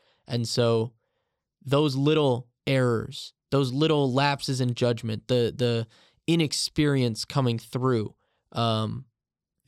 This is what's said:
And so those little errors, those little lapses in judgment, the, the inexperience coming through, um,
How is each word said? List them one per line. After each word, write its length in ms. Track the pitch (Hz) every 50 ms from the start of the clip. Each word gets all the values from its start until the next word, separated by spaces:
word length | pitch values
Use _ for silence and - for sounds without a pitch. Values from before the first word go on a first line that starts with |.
| _ _ _ _ _
And 220 | - 127 120 117 113
so 460 | - - 120 117 117 113 113 - - _ _ _ _ _ _ _ _ _ _ _ _ _ _
those 320 | 131 135 143 156 151 131
little 520 | 135 139 147 156 156 151 135 123 120 123 - _ _ _
errors, 680 | - 135 131 127 123 117 107 - - 143 - - - _ _ _ _
those 220 | - 139 143 127 123
little 380 | 139 156 160 160 147 139 135
lapses 520 | 120 135 143 143 139 135 - - 135 127 131
in 100 | 123 120
judgment, 560 | - 123 120 120 113 - 113 110 107 - -
the, 240 | 127 123 120 110 -
the 320 | - 123 120 117 117 113 - _ _ _ _ _ _ _
inexperience 1000 | - 165 175 160 139 - - - - - - 151 147 143 135 127 120 107 - -
coming 320 | - - 147 131 123 117 113
through, 560 | - - - 127 123 131 127 113 104 - - _ _ _ _ _ _ _ -
um, 520 | 120 117 113 110 110 110 110 110 120 135 _ _ _ _ _ _ _ _ _ _ _ _